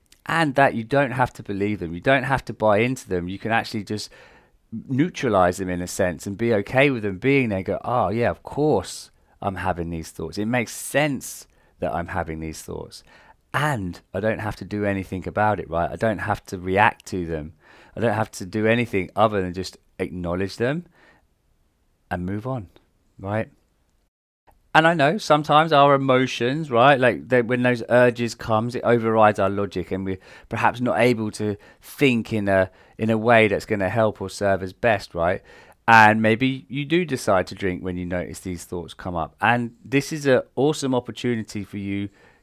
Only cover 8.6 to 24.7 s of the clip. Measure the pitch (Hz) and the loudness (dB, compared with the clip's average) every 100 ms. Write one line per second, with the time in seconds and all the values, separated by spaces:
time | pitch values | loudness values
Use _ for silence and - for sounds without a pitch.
8.6 | 151 110 - - - _ _ - 101 95 | 0 0 -2 -10 -18 _ _ -8 -6 -4
9.6 | 92 85 85 82 80 - 82 95 107 123 | -4 -4 -4 -6 -10 -12 -10 -6 -2 -2
10.6 | 110 - - 139 151 123 - - - _ | -2 -8 -4 -2 0 -2 -8 -16 -18 _
11.6 | _ - 90 85 87 95 82 80 80 78 | _ -8 -6 -4 -6 -6 -6 -8 -10 -12
12.6 | - 80 78 - - _ _ _ _ 131 | -12 -12 -12 -18 -20 _ _ _ _ -4
13.6 | 151 127 92 85 _ 95 107 92 104 - | -2 -4 -6 -10 _ -4 -4 -4 -6 -10
14.6 | 92 104 104 98 92 95 87 104 107 101 | -8 -4 -2 -2 -4 -8 -6 0 0 0
15.6 | - 82 85 85 110 110 98 101 - 95 | -2 -2 -2 -2 -2 -2 -4 -6 -6 -10
16.6 | 90 95 110 - - 98 82 80 76 - | -2 4 4 2 -8 -8 -6 -6 -8 -14
17.6 | _ - - - 113 107 107 - 95 107 | _ -20 -16 -4 -2 0 -4 -8 -8 0
18.6 | 110 117 117 98 90 - 110 104 90 90 | 2 2 2 -2 -2 2 2 2 -2 -4
19.6 | 90 - _ - 95 90 87 87 95 - | -8 -12 _ -8 -8 -6 -4 -4 -4 -2
20.6 | 117 156 175 _ _ _ _ _ _ _ | -4 -4 -8 _ _ _ _ _ _ _
21.6 | _ _ _ _ - 90 90 104 120 131 | _ _ _ _ -10 -6 -6 -6 -6 -8
22.6 | 92 _ _ _ _ - 95 107 113 _ | -10 _ _ _ _ -14 -6 -4 -6 _
23.6 | _ _ _ _ _ _ _ _ _ _ | _ _ _ _ _ _ _ _ _ _
24.6 | _ | _